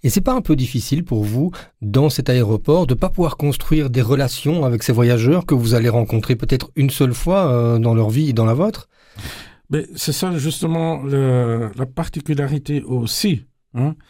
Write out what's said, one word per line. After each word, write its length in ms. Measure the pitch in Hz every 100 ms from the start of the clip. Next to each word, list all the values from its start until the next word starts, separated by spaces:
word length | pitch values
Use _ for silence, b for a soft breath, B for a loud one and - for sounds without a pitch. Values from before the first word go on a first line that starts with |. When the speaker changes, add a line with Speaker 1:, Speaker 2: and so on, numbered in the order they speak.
Speaker 1:
Et 60 | 135
c'est 100 | 202
pas 160 | 220 254
un 60 |
peu 160 | - 147
difficile 480 | 127 123 - 143 175
pour 180 | 113
vous, 280 | 104 117 175 B B -
dans 280 | 107 117 147
cet 200 | - 131
aéroport, 560 | 127 107 110 - 165 147
de 100 | 120
pas 120 | 185
pouvoir 300 | - 165 -
construire 520 | 143 - - 156 139
des 120 | 123
relations 640 | 113 139 131 - 143 170 131
avec 180 | 117
ces 80 | -
voyageurs 540 | 117 120 120 120 175 175
que 100 | 135
vous 180 | 113
allez 140 | 117 117
rencontrer 480 | 117 110 113 107 120
peut-être 340 | - 127 - -
une 140 | 139
seule 240 | - 131
fois, 360 | 123 170 190 165
euh, 300 | 120 117 117
dans 140 | 117
leur 160 | 113 110
vie 220 | 120 156
et 20 |
dans 100 | 117
la 120 | 113 120
vôtre ? 340 | 208 - - B B B B B B B -
Speaker 2:
Mais 140 | 151 - -
c'est 160 | -
ça, 260 | 139 185 165
justement, 640 | 151 - 165 165 165 151
le, 720 | 135 139 131 127 120 117 113 120
la 80 | 131
particularité 1000 | - 165 160 151 147 139 147 - 143
aussi, 600 | - 127 113 - 208 143 - _ _
hein, 220 | 120 139 156